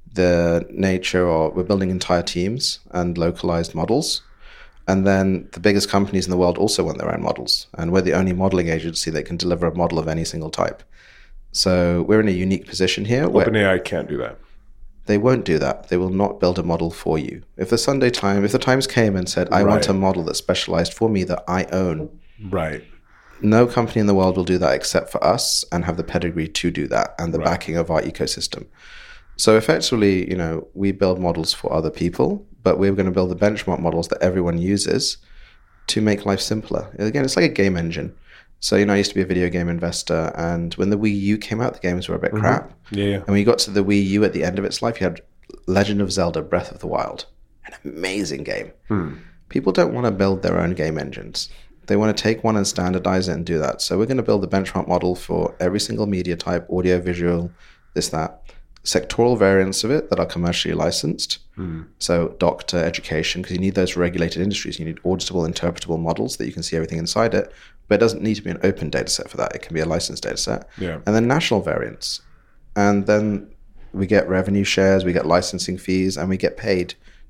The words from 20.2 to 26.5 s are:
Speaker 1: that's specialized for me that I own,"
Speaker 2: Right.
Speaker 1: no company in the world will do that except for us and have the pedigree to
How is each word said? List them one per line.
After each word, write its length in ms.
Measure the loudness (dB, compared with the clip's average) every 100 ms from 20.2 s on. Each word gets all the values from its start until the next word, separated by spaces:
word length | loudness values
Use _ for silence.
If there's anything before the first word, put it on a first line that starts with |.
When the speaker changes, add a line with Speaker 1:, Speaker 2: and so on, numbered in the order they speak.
Speaker 1:
that's 140 | -2 -4
specialized 540 | -2 -2 0 0 -2
for 160 | 0 0
me 160 | 2
that 180 | 0 -4 -2
I 160 | -2 0
own," 380 | -2 0 -2 -6 -14 -20 -18 -6
Speaker 2:
Right. 340 | -4 -4 -6 -12 -20 _ _ -20 -4
Speaker 1:
no 260 | 4 6 6
company 340 | 2 0 2
in 60 | 4
the 80 |
world 220 | 4 4 2
will 80 |
do 140 | 2 2
that 160 | 4
except 360 | 2 0 -2 -2
for 120 | 0
us 400 | 2 2 0 -2 -2
and 120 | -4 -2
have 100 | -4
the 80 |
pedigree 440 | -4 -4 -4 -4
to 220 | -4